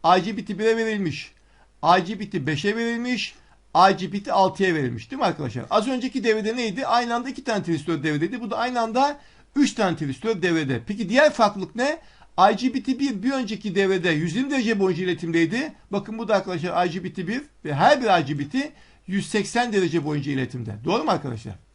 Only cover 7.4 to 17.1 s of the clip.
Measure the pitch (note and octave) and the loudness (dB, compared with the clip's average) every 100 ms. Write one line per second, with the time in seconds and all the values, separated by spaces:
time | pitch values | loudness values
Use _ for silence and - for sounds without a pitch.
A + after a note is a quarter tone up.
7.4 | - G#3+ E3 E3 - D#3+ D#3 D3 F3 B3+ | -4 -4 -2 -4 -2 -2 -2 0 -2 -4
8.4 | A3+ A3 A#3+ B3 A3+ A3+ C#4+ C#4+ - - | -6 -4 -2 -2 0 2 0 0 -16 -20
9.4 | _ C#4 C#4+ - G3 D#3+ D3+ C3 A3 G#3 | _ 2 2 2 0 0 -4 -4 -2 0
10.4 | F3 E3 C#3+ B2 - G#3 F#3+ B3 D4+ D4 | 2 2 0 -4 -4 -6 0 4 4 4
11.4 | G#3 G3+ F#3 A3+ C4+ D#4+ - - - - | 2 2 -8 -2 -2 -2 -10 -20 -10 4
12.4 | G3 A3 B3 B3+ - B3 C#4 G#3 A#3 C4+ | 4 6 0 -2 -4 -2 -2 -2 -2 -2
13.4 | G#3+ G#3 G#3 F3+ G3 F#3+ F3 D#3 E3+ F3+ | -4 -6 -2 0 2 2 2 0 0 -2
14.4 | C4 C4+ A3 G#3+ F#3+ E3 F#3 E3 E3+ E3 | 0 0 0 2 2 0 -2 -4 0 2
15.4 | E3 A3+ D4+ - _ G3 G3+ A3 A3 G3+ | 2 0 -6 -10 _ -6 -4 -10 0 0
16.4 | F#3+ F3+ F3 E3+ F3+ F3 F3 | 0 -4 -2 0 0 -2 -8